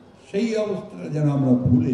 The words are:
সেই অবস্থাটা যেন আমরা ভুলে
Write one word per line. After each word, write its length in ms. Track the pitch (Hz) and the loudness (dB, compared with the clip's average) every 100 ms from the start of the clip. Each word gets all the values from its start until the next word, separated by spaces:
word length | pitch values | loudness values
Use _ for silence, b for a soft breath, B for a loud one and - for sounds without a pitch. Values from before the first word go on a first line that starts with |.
| - - - | -20 -20 -8
সেই 240 | 202 233 214 | -4 -2 -2
অবস্থাটা 520 | 208 185 - 175 - | -2 -6 -8 -14 -8
যেন 140 | 147 147 | -2 0
আমরা 240 | 139 131 123 123 | 2 2 2 4
ভুলে 280 | 123 127 | 2 2